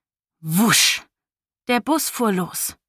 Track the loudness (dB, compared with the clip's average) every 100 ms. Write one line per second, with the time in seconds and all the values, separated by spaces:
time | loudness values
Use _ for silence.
0 | _ _ _ _ -2 2 4 4 2 -2
1 | -8 _ _ _ _ _ -2 -2 0 -2
2 | -2 -2 0 0 -4 -6 -8 -10